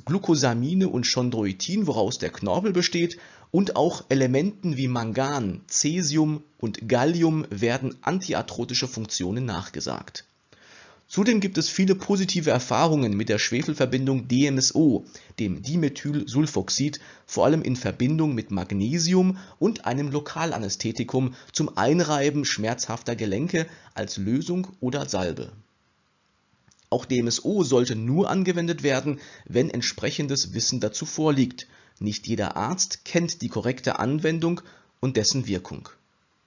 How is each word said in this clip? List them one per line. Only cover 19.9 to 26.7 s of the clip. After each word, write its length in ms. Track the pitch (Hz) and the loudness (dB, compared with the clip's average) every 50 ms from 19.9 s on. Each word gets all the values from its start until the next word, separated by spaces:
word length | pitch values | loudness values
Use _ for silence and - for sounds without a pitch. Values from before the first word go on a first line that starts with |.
| 123 135 147 143 | -2 -2 -2 -2
Lokalanästhetikum 1200 | 135 147 147 - - 156 160 165 - 113 110 95 - - - 110 117 - 117 - - 131 131 123 127 - - - - | -2 -4 -4 -6 -6 -4 -4 -4 -2 -4 -4 -4 -6 -4 -4 -4 -4 -4 -4 -2 0 0 0 0 -2 -6 -14 -8 -4
zum 240 | - 151 143 - | -2 -2 -2 0
Einreiben 680 | 92 101 127 156 175 170 147 151 143 139 147 139 147 135 | 0 2 4 4 4 4 2 2 2 2 2 2 0 0
schmerzhafter 680 | - - - 107 110 123 123 - - 113 117 - 127 120 | -2 -2 -2 -2 -2 -2 -4 -4 -6 -6 -8 -6 -6 -4
Gelenke 520 | 104 110 104 95 107 151 180 - 165 160 165 - - - - - | -4 -2 -2 -2 0 -2 0 0 -2 -2 -4 -8 -18 -20 -16 -10
als 240 | - 104 98 - | -8 -8 -8 -6
Lösung 520 | 101 95 101 120 139 156 175 175 185 185 185 - - | -4 -2 0 0 0 0 -2 -2 -4 -4 -6 -8 -6
oder 260 | 123 123 127 143 143 | -4 -4 -2 -2 -4
Salbe. 460 | - - 95 185 85 80 - - - - - - _ _ _ _ _ _ _ _ _ _ _ _ _ _ _ _ _ _ _ _ _ | -4 -4 -2 -2 -2 -4 -6 -8 -12 -14 -20 -20 _ _ _ _ _ _ _ _ _ _ _ _ _ _ _ _ _ _ _ _ _